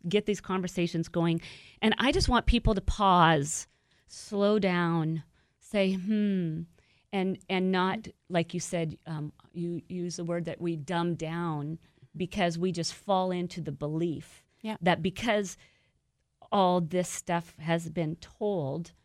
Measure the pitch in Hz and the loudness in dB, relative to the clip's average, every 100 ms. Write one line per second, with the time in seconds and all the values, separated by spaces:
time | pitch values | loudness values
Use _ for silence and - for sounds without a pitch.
0 | 175 208 208 202 - 190 180 - 170 165 | 0 0 2 -4 -2 -4 -2 -2 -2 0
1 | 165 170 170 165 - - - - - - | -2 0 2 0 -4 -20 -20 -2 0 2
2 | 262 - - 240 - 240 - 190 - - | 2 2 4 2 4 4 4 0 0 2
3 | 196 180 165 156 147 - - _ _ _ | 6 8 8 6 2 -6 -10 _ _ _
4 | _ - - 202 202 214 190 175 170 165 | _ -18 -8 0 4 4 4 2 2 2
5 | 160 160 - _ _ _ - 208 190 190 | 0 -2 -8 _ _ _ -4 0 2 0
6 | 185 214 208 190 165 160 165 _ _ _ | 0 0 2 0 0 -4 -8 _ _ _
7 | - 196 190 185 - 190 185 185 185 220 | -8 -2 -2 -4 -4 0 2 2 0 -2
8 | - - - 180 170 180 - 175 165 - | -8 -18 -2 -2 0 -4 -4 -4 -4 -6
9 | - 156 147 - _ 175 170 170 - 180 | -10 -8 -8 -12 _ -8 -6 -6 -8 -8
10 | 175 170 170 175 165 - 170 165 139 175 | -8 -6 -4 -4 -4 -6 -6 -6 -4 -2
11 | 170 165 160 170 175 151 147 160 _ _ | 0 -2 -4 -4 -4 -4 -6 -10 _ _
12 | - 160 175 208 175 165 185 170 160 - | -18 -8 -6 0 0 0 -2 -2 -6 -6
13 | - 190 185 180 175 175 156 143 151 156 | 0 0 2 -2 -4 -6 -10 -6 -4 -2
14 | 175 147 - - _ _ 220 214 175 170 | -2 -4 -10 -20 _ _ -10 -2 2 2
15 | 175 185 240 214 190 - - _ _ _ | 0 -2 0 0 0 -8 -20 _ _ _
16 | _ _ _ _ - 202 185 180 160 180 | _ _ _ _ -2 4 4 4 2 -2
17 | 175 - - 170 170 - 156 170 170 165 | -2 -6 -2 -2 -2 -10 -2 0 0 -4
18 | 156 165 - - 208 190 139 143 170 _ | -4 -4 -12 -4 -2 0 -2 -4 -8 _